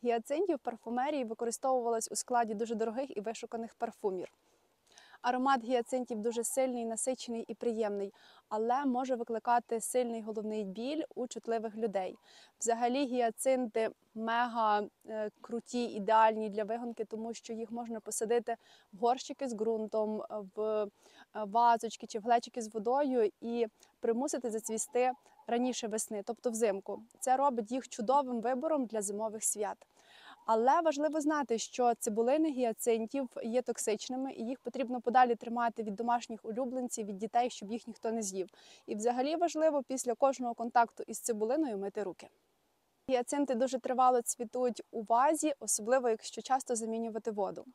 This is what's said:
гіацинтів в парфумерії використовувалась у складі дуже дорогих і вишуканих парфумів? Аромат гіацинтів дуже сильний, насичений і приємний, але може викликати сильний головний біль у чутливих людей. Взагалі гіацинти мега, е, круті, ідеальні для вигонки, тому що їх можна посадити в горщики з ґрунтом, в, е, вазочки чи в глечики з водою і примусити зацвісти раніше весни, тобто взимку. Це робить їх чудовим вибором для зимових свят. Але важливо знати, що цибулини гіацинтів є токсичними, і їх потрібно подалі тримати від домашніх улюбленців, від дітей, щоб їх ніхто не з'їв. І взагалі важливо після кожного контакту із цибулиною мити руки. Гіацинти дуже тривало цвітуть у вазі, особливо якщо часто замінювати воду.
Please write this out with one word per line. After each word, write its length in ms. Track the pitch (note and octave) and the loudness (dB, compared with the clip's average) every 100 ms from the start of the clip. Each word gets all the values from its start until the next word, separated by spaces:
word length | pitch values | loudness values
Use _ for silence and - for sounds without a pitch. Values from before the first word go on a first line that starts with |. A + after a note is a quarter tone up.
гіацинтів 520 | A#3+ A#3 - D4 F#4+ D4 | -2 -2 0 -2 0 0
в 40 | |
парфумерії 640 | - A#3 A#3 A#3+ C4+ D4+ | -2 -8 -6 -2 -2 -2
використовувалась 880 | A3+ A3+ A#3+ - C4+ C4 A#3 A3+ - | -4 -4 -4 -2 2 2 2 -2 -2
у 40 | - | -6
складі 380 | - A#3+ A3+ | 0 0 0
дуже 220 | G3+ A3+ A3 | -2 -2 -2
дорогих 420 | A3+ A3 C#4 - | -2 -2 -6 -6
і 40 | |
вишуканих 540 | G#3+ A3+ A#3 A#3 A3+ - | -8 -8 -8 -8 -8 -6
парфумів? 520 | A3+ - G#3 F#3 - _ _ _ _ _ _ - - - | -8 -2 -2 -2 -6 _ _ _ _ _ _ -20 -20 -6
Аромат 420 | B3 B3+ C4 C4+ | -2 2 4 2
гіацинтів 560 | A3+ B3 A#3 B3+ A#3+ A3+ | 2 0 0 -2 -2 -4
дуже 240 | A3 A#3 | -4 -2
сильний, 420 | A3+ - C4 A#3+ A3+ | -2 0 0 0 -4
насичений 600 | A3 - B3+ - A3+ - | -4 -2 -4 -4 -6 -6
і 60 | |
приємний, 600 | G#3+ A#3+ A3 G#3+ G3+ G3 - - - - | -4 -2 0 0 -2 -6 -10 -20 -20 -6
але 360 | G#3+ A3+ B3+ C#4+ | -2 0 2 2
може 300 | B3 C4 B3 | 0 0 -2
викликати 680 | A#3 A3 A#3+ A#3+ - A3+ | -2 -4 2 2 2 -6
сильний 400 | - B3 A#3+ A3+ | -2 -2 0 -4
головний 420 | A3 A3 G#3+ G#3+ | -6 -6 -4 -4
біль 400 | G3 F#3+ B3 D#4 D#4 - | -4 -6 -4 -4 -6 -6
у 120 | B3 | -6
чутливих 480 | A3+ - A3+ A3 G#3+ | -6 -4 -4 -4 -4
людей. 400 | A3+ F#3+ F#3 - _ - - - | -2 -2 -4 -8 _ -20 -20 -6
Взагалі 460 | A3+ A#3 A#3+ C4 C4+ | -2 2 2 2 0
гіацинти 840 | B3 A#3 - C4+ C4 B3 A3+ A3 - _ A3 | 2 0 2 2 2 2 0 -2 -4 _ -6
мега, 680 | A3+ A#3 A#3+ A#3 A3 G#3 G#3 _ - | -2 0 0 2 4 2 0 _ -10
е, 200 | A3 G#3+ _ | -6 -6 _
круті, 420 | - A#3 - A#3+ | -8 -8 -4 -2
ідеальні 680 | A#3+ G#3+ G3 A3 A3 A3 A3 | -2 -2 4 8 8 4 -2
для 140 | G3+ | -2
вигонки, 420 | G3+ A#3 A#3+ A3+ G#3+ | -4 -4 -6 -6 -6
тому 280 | A3 A3+ | -6 -8
що 200 | A3 - | -8 -10
їх 180 | A3+ A3+ | -10 -8
можна 280 | A#3 A#3 A3+ | -8 -6 -8
посадити 560 | G#3+ G#3+ A3 A#3+ A3+ A#3 _ - _ | -6 -4 2 2 0 -6 _ -20 _
в 40 | F#3 | 0
горщики 500 | A#3 B3+ - - C4+ | 2 2 -2 -6 -4
з 60 | |
ґрунтом, 720 | A3 A3 A3+ A3 A3 G#3+ G#3+ - G#3+ F#3+ G#3 | -2 0 0 0 0 0 -2 -6 -8 -8 -4
в, 60 | |
е, 260 | G#3+ G#3+ G3+ _ - - - | -2 0 -2 _ -20 -20 -14
вазочки 760 | A3 G#3 A3+ A#3+ A#3 A3+ - A3+ | -8 0 4 6 6 2 -8 -10
чи 120 | A3+ | -4
в 40 | |
глечики 380 | G#3+ A#3+ A#3+ - | 2 2 2 -8
з 120 | G#3+ | -6
водою 580 | A3 G#3 C4 D4 B3+ G#3+ - | -4 0 2 2 4 2 0
і 260 | A3+ A#3 A3 _ - _ | -4 -2 -2 _ -20 _
примусити 500 | A#3+ A3+ D4 D4 B3 | -2 0 0 -2 -4
зацвісти 600 | A3 A3 A3 - B3 B3+ B3+ _ _ - | -4 -4 -6 -2 0 0 0 _ _ -4
раніше 400 | A#3 B3+ A#3 A3+ | 0 0 -2 -4
весни, 360 | A3 - G#3 G3 | -4 -4 -6 -6
тобто 240 | A#3 B3 | -4 -2
взимку. 540 | A3 A3+ G3 - G#3 A3+ - | 2 2 0 -4 -10 -12 -6
Це 180 | C4 C4 | 0 2
робить 340 | C#4 A#3+ G#3+ | 2 2 -4
їх 180 | B3+ - | -4 -6
чудовим 520 | - G#3+ C#4 B3+ A#3+ | -6 2 2 2 -2
вибором 440 | A3+ B3+ D#4+ D4+ A#3+ | -2 -2 0 0 0
для 160 | A3 | -2
зимових 420 | G3+ G3+ A3 G#3+ | -4 -4 -4 -4
свят. 340 | - G3+ G3 G3 _ _ _ - - - - | -4 -2 -4 -6 _ _ _ -20 -20 -8 2
Але 360 | A3+ B3 D#4+ | 6 8 8
важливо 400 | E4 C#4+ D4+ D#4 | 6 2 2 2
знати, 360 | D4 D4+ B3+ A3+ | 2 2 2 -2
що 360 | - - B3 A3+ | -2 2 2 4
цибулини 520 | A#3+ G#3+ A#3 D4+ D#4+ | 0 2 4 4 2
гіацинтів 800 | B3+ A#3+ G#3 - A3+ A3 C#4 B3+ - | 2 0 0 2 2 0 -2 -4 -4
є 180 | A3+ A#3+ | -2 -2
токсичними, 720 | B3 A#3 - A3 - B3+ C4 | 0 -2 -2 -2 -2 -6 -6
і 100 | - | -6
їх 160 | A#3 C4 | -6 -6
потрібно 420 | - A#3 A3+ B3 | -8 -4 -4 -2
подалі 340 | A#3+ B3+ B3+ A#3 | 4 6 6 4
тримати 480 | A#3 A#3 A#3 A3+ | -2 -2 -2 -2
від 120 | A3 G3 | -8 -4
домашніх 500 | A#3 A#3+ - A3 A3+ | 0 0 -2 -10 -6
улюбленців, 600 | G#3+ C4 B3+ B3 - G#3 | -4 -4 -4 -6 -6 -8
від 120 | G3 | -6
дітей, 320 | G#3+ A#3+ B3 | -2 0 0
щоб 220 | - G3 | -4 -8
їх 160 | A3+ - | -8 -10
ніхто 240 | G#3 A3+ | -8 -4
не 100 | A3+ | -4
з'їв. 280 | G3+ F#3 F3+ _ - - - | -4 -6 -8 _ -20 -18 -10
І 80 | G#3+ | -2
взагалі 400 | A3+ B3 C4+ D#4+ | -2 0 0 0
важливо 480 | E4+ D#4 D#4+ C#4+ | 0 2 2 2
після 320 | B3+ C4 B3 A3+ | -2 -4 -2 2
кожного 380 | C4+ C4 A#3+ | 2 2 -4
контакту 500 | A#3 A#3 - A#3 - - | -4 2 4 4 0 -10
із 120 | A3 | -8
цибулиною 580 | - A3 A3 D4 D4 G3+ | -4 -2 0 0 0 -2
мити 260 | G3 G#3+ | -4 -4
руки. 260 | F#3+ - - _ _ _ _ _ _ _ - | -6 -8 -16 _ _ _ _ _ _ _ 0
Гіацинти 460 | B3+ B3 C#4+ C#4 A#3+ | 0 2 0 0 2
дуже 240 | C4 B3+ | 0 0
тривало 420 | - B3 B3+ B3+ | -2 4 6 6
цвітуть 600 | A#3 - A3+ B3+ B3 A3 - | 2 -6 -4 0 0 -2 -8
у 100 | A#3 | -6
вазі, 520 | G#3 B3 C#4+ D#4 D#4 C#4 | 2 4 6 4 0 -2
особливо 500 | A3 - G#3+ C4 A#3+ | -2 -2 2 4 4
якщо 320 | A3 - - | 0 -4 -10
часто 340 | - C4 - A#3 | -2 -2 0 -4
замінювати 560 | A3+ A3+ A3+ G#3+ A#3 | -2 -4 -4 -4 -6
воду. 340 | G#3+ F#3+ F3 B3+ | -2 -4 -4 -14